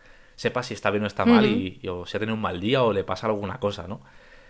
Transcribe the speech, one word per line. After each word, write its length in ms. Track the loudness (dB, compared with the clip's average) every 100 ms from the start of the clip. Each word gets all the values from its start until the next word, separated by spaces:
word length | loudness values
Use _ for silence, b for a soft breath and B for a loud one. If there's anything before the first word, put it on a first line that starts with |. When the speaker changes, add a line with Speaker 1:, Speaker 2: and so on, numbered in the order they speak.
| b b b -4
Speaker 1:
sepa 260 | -2 -2
si 140 | -6 -2
está 160 | 0
bien 120 | 0
o 40 | -2
está 180 | 2 6
mal 200 | 6 6
Speaker 2:
Ujú. 60 | 2
Speaker 1:
y, 240 | -2 -6
y, 60 | -8
o 180 | -6 -6
si 100 | -6
ha 40 |
tenido 160 | -4 -2
un 60 |
mal 180 | -4 -2
día 240 | 0 2
o 100 | 4
le 100 | 2
pasa 220 | -2 -2 -2
alguna 340 | -2 -2 -2
cosa, 280 | -4 -4 -8
¿no? 140 | -12 b b b b b